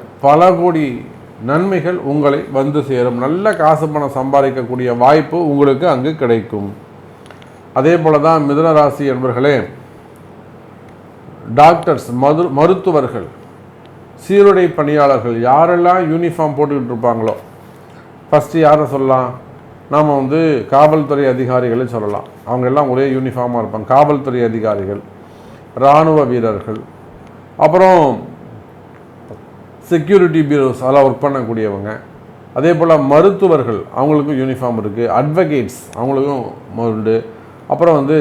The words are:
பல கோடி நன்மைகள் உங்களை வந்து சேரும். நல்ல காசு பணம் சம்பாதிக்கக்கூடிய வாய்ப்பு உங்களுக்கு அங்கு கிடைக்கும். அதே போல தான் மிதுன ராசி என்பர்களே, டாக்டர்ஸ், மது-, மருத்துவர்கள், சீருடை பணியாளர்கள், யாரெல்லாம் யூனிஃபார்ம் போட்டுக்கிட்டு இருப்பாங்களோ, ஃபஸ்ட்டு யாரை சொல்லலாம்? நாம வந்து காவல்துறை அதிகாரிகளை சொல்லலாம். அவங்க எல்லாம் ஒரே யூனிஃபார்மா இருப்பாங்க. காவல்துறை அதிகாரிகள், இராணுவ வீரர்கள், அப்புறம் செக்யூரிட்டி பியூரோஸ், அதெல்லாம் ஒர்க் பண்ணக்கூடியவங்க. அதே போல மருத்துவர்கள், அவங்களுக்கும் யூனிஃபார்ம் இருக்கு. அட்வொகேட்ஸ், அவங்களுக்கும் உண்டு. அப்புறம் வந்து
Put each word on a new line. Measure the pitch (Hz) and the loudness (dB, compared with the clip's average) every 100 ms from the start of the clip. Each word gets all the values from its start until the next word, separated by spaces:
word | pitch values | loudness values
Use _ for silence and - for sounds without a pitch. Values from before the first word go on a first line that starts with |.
| - - | -14 -2
பல | 139 156 180 170 | 2 4 4 2
கோடி | 175 160 143 117 - - - - 113 | 0 -2 -4 -6 -14 -20 -20 -12 -4
நன்மைகள் | 151 190 185 160 180 135 | -2 0 -2 -4 -6 -4
உங்களை | 147 143 139 - 135 | 0 0 0 -4 -4
வந்து | 139 147 135 | -2 -2 -2
சேரும். | 123 123 120 | -2 -2 -2
நல்ல | 131 170 208 170 | -4 -2 -2 0
காசு | 156 156 156 | 0 0 -2
பணம் | 151 143 135 | -4 -6 -6
சம்பாதிக்கக்கூடிய | 135 139 135 127 120 123 123 120 | 0 0 0 -2 -6 -4 -4 2
வாய்ப்பு | 123 156 143 165 165 | 4 4 0 -4 -2
உங்களுக்கு | 143 143 135 175 | 2 2 2 0
அங்கு | 131 135 156 | 0 -2 -2
கிடைக்கும். | 123 113 110 107 101 101 - - - - - - - - - 131 | 0 0 -2 -8 -8 -12 -20 -20 -20 -20 -20 -20 -20 -20 -8 0
அதே | 143 170 | 2 2
போல | 160 151 151 | 2 2 2
தான் | 160 143 | 2 0
மிதுன | 143 165 151 | 0 2 4
ராசி | 147 139 139 | 2 0 -4
என்பர்களே, | 127 127 117 139 135 95 - - - - - - - - - - - - - - - - - 110 120 | -2 -4 0 0 0 -2 -12 -20 -20 -20 -20 -20 -20 -20 -20 -20 -20 -20 -20 -20 -20 -20 -20 -6 4
டாக்டர்ஸ், | 156 170 175 143 - 123 | 4 4 0 -4 -4 -2
மது-, | 139 156 175 139 | 0 0 0 2
மருத்துவர்கள், | 165 185 190 156 123 113 85 - - - - - - - - - | 2 2 0 0 -2 -6 -12 -16 -20 -20 -20 -20 -20 -20 -20 -16
சீருடை | - 202 202 185 175 156 | 0 4 6 6 2 0
பணியாளர்கள், | 147 151 139 131 117 117 120 | 0 2 2 2 0 -2 2
யாரெல்லாம் | 143 170 175 175 185 165 | 4 4 2 2 2 0
யூனிஃபார்ம் | 165 170 165 156 139 | -2 -2 -2 -4 -2
போட்டுக்கிட்டு | 147 143 120 | -2 -2 -6
இருப்பாங்களோ, | 120 120 113 110 - - - - - - - - - - | -2 -2 0 -4 -6 -12 -20 -20 -20 -20 -20 -20 -18 0
ஃபஸ்ட்டு | 151 - 165 151 | 0 0 2 4
யாரை | 156 139 | 4 2
சொல்லலாம்? | 135 131 131 123 123 - - - - - | -2 0 0 -2 -8 -18 -20 -20 -20 -4
நாம | 143 151 139 | 0 2 0
வந்து | 131 156 160 135 - | 0 0 0 -2 0
காவல்துறை | 135 151 156 139 143 135 | 4 4 2 0 -2 0
அதிகாரிகளை | 123 127 127 123 117 123 | -2 -2 -2 0 -2 -4
சொல்லலாம். | 117 104 101 - - 104 | -6 -6 -6 -10 -16 -6
அவங்க | 127 127 | -4 0
எல்லாம் | 139 139 | 0 0
ஒரே | 127 139 | 0 0
யூனிஃபார்மா | 131 131 127 123 120 | -2 -4 -6 -4 -4
இருப்பாங்க. | 104 110 104 | -6 -8 0
காவல்துறை | 131 147 147 131 123 117 | 2 4 0 -2 -2 -2
அதிகாரிகள், | 110 107 101 95 101 - - - - - - - - | -2 -4 -4 -6 -10 -12 -20 -20 -20 -20 -20 -16 0
இராணுவ | 139 147 160 156 131 | 4 4 4 2 0
வீரர்கள், | 123 113 101 - 110 - - - - - - - - | -2 -2 -4 -8 -12 -12 -20 -20 -20 -20 -20 -14 0
அப்புறம் | 151 180 190 185 147 107 - - - - - - - - - - - - - - - - - | 2 4 6 6 4 -2 -10 -20 -20 -20 -20 -20 -20 -20 -20 -20 -20 -20 -20 -20 -20 -18 -4
செக்யூரிட்டி | 170 151 196 175 160 147 | -4 2 2 4 2 0
பியூரோஸ், | 147 131 127 | 0 0 -2
அதெல்லாம் | 127 139 135 | 2 4 4
ஒர்க் | - | 2
பண்ணக்கூடியவங்க. | 143 135 113 113 107 98 101 107 - - - - - 131 | -4 -4 -6 -4 -4 -6 -10 -12 -16 -20 -20 -20 -12 -2
அதே | 160 170 | 0 2
போல | 165 156 139 | 2 2 4
மருத்துவர்கள், | 147 190 190 196 156 117 104 - - | 4 4 2 2 2 0 -6 -8 -4
அவங்களுக்கும் | 143 151 143 135 | 0 0 0 -4
யூனிஃபார்ம் | 131 123 127 113 | -4 -4 -4 -4
இருக்கு. | 104 104 117 104 | -6 -4 -2 -2
அட்வொகேட்ஸ், | 147 160 160 147 104 - - - | -2 0 0 -2 -4 -10 -16 -8
அவங்களுக்கும் | 127 135 139 139 101 87 - 98 117 | -4 -2 -2 -4 -8 -14 -14 -6 -4
உண்டு. | 110 110 113 113 - - - - | -2 -2 -2 -4 -16 -20 -16 -6
அப்புறம் | 143 170 151 | 0 2 2
வந்து | 139 156 | 0 0